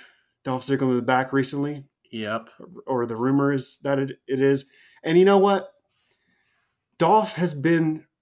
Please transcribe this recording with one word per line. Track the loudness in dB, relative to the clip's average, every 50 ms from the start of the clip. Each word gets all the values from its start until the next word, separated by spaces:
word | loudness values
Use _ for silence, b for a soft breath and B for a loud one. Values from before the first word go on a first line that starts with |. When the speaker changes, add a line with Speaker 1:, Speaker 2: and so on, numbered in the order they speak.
| b b b b b b b b -8
Speaker 1:
Dolph | -8 -8 -6 -4
Ziggler | -2 -2 0 0 0
in | 0
the | 0
back | 0 0 0 0 0 0
recently. | -2 -2 -2 -2 -4 -6 -6 -8 -8 -12 -16 _ _ _ _ _
Speaker 2:
Yep. | -12 -8 -6 -6 -6 -8 -8 -12 _ -20 -20 -20 -20 -14 -8
Speaker 1:
Or | -6 -4 -4 -4
the | -4 -4
rumor | -2 0 2 2 2 2 0 0
is | -2 -4 -6 -10 -8 -4
that | -2 -2 -2
it, | -2 -4 -8 -12 _
it | -6 -2 0
is. | 2 2 2 0 -2 b b b b b b b
And | b 2 4 6
you | 6
know | 6 6 6
what? | 4 4 2 0 -2 -8 _ _ _ _ _ _ _ _ _ _ _ _ _ _ _ _ _ _ _ _ _ _ _ _ _ -2
Dolph | 2 4 4 2 2 0 -4
has | -4 -4 -4 -4
been | -2 0 0 2 2 0 0 -2 -6 -10 _ _ _